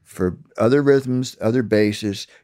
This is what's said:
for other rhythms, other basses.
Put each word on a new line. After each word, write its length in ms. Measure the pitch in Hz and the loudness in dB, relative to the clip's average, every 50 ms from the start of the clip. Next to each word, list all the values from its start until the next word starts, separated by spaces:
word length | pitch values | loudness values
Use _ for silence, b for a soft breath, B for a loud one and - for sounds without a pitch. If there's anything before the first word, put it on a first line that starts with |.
| _ | _
for 340 | _ - - 92 92 85 - - _ _ | _ -6 -4 -4 -4 -4 -6 -18 _ _
other 240 | - 110 117 131 147 | -2 0 2 2 4
rhythms, 560 | 143 139 139 135 135 127 127 127 131 120 - _ | 4 4 4 4 2 -2 -4 -4 -4 -6 -10 _
other 240 | 90 110 117 131 117 | -4 -2 0 0 0
basses. 640 | 101 110 107 107 104 104 - - 104 98 - - b b b | 2 2 2 2 2 0 -4 -6 -6 -6 -8 -12 b b b